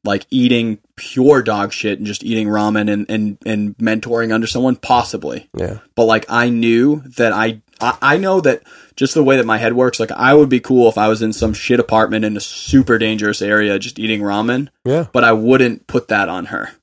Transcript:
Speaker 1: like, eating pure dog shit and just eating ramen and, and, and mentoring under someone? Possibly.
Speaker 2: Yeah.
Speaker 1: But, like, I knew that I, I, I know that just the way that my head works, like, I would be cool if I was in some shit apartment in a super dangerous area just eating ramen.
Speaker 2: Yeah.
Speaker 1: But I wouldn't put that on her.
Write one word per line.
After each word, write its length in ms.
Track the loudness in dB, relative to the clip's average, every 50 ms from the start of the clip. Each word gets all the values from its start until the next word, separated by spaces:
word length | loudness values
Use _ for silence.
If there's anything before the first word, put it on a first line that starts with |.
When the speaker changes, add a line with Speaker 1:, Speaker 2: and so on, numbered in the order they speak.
| -2
Speaker 1:
like, 220 | -2 -4 -4 -4 _
eating 500 | -2 0 2 2 2 2 0 -4 -6 -8 _ _ _
pure 440 | -20 -18 -8 -2 2 4 6 6 4
dog 300 | 4 0 -2 -2 -4 -4
shit 260 | -6 -6 -4 -4 -4
and 80 | -4 -6
just 200 | -8 -8 -8 -6
eating 240 | -4 -4 -2 -2 0
ramen 420 | 0 0 0 0 0 0 0 -2
and, 140 | -2 -4 -4 -4
and, 280 | -4 -4 -4 -4 -6 _ -8
and 320 | -6 -4 -4 -4 -4 -4
mentoring 560 | -4 -2 -2 -2 -4 -4 -4 -4 -2 -2 -2 -2
under 140 | -2 -2
someone? 280 | -4 -4 -2 0 0 -2
Possibly. 720 | -2 0 0 0 0 0 -2 -8 -10 -8 -8 -10 -10 -14 _ -10
Speaker 2:
Yeah. 220 | -8 -8 -8 -8 -12 _ _ _
Speaker 1:
But, 100 | 0 2
like, 180 | 2 2 0 0
I 220 | -2 -2 0 0 0
knew 540 | 0 0 2 2 2 4 2 2 0 -2 -6 -14 -2
that 160 | 0 0 0
I, 300 | 2 0 -2 -2 -4 -8 _ _ _ _
I, 180 | -2 -2 -2 0
I 160 | 2 2 2
know 240 | 2 0 0 0 2
that 220 | 2 0 0 0 _ _ -20 -20 -20 _ _
just 160 | -4 -4 0 2
the 100 | 2 4
way 140 | 4 4
that 80 | 2 2
my 140 | 0 0 0
head 140 | 0 0 0
works, 200 | 2 0 0 0
like, 140 | -2 -6 -6
I 220 | -4 0 2 4 6
would 160 | 6 6 4
be 100 | 2 -2
cool 300 | 0 2 4 4 4 4
if 80 | 4
I 100 | 2 0
was 140 | 0 0 0
in 100 | -2 -4
some 220 | -4 -2 -4 -4 -4
shit 260 | -6 -2 0 0 0
apartment 460 | 2 2 2 2 2 2 0 -2 -2
in 100 | -2 -4
a 60 | -6
super 560 | -10 -12 -14 -14 -6 2 2 2 4 4 2
dangerous 440 | 0 2 -2 -2 -2 -2 -4 -2 -2
area 380 | -2 0 0 2 2 0 -2 -2
just 180 | -4 -8 -10
eating 220 | -8 -4 -4 -4 -4
ramen. 480 | -2 -2 -2 -2 -2 -2 -2 -2 -4 -8 _ _ _
Speaker 2:
Yeah. 220 | -2 -2 -2 -2 0 _
Speaker 1:
But 100 | 2 4
I 80 | 4
wouldn't 560 | 4 2 4 2 4 4 4 0 -2 -6 _
put 220 | -4 -4 -4 -2 0
that 180 | -2 -2 -2
on 200 | -2 -4 -8 -8
her. 240 | -8 -10 -10 -10 -10 -14 _